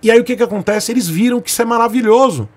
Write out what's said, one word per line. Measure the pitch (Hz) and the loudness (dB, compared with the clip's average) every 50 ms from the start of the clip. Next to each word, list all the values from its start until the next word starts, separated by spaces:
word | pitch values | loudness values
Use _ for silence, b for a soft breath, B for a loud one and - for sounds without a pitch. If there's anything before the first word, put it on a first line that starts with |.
| - | 2
E | 220 | 4
aí | 226 233 | 2 2
o | 233 | 2
que | 240 254 | 0 -2
que | 202 240 | -2 -2
acontece? | 226 208 208 175 - 208 214 208 - | -2 -2 -6 -4 -2 -2 -2 -2 -2
Eles | 233 254 220 170 | -4 -2 -2 -2
viram | 160 170 220 247 240 247 | -2 0 0 0 0 -2
que | - - | -4 -6
isso | - - | -4 -4
é | 233 | -2
maravilhoso. | 226 233 233 233 226 220 254 240 214 220 247 269 262 190 131 107 104 _ | -2 0 0 0 0 0 0 2 4 4 4 4 2 0 -4 -8 -10 _